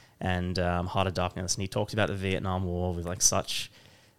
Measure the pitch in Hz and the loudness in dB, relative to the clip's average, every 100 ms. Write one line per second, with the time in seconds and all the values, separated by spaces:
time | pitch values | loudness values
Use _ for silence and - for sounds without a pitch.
0 | - - 92 90 90 90 87 87 87 98 | -20 -6 -2 0 0 0 2 2 0 2
1 | 95 90 90 - 90 - 95 107 104 107 | 2 2 -2 -2 -4 -2 -2 -2 -2 2
2 | 98 98 95 95 95 92 92 87 90 85 | 0 0 0 0 0 0 0 0 0 -2
3 | 85 90 - 92 - - - - - - | -4 2 4 4 0 -6 -6 -14 -20 -20
4 | - | -20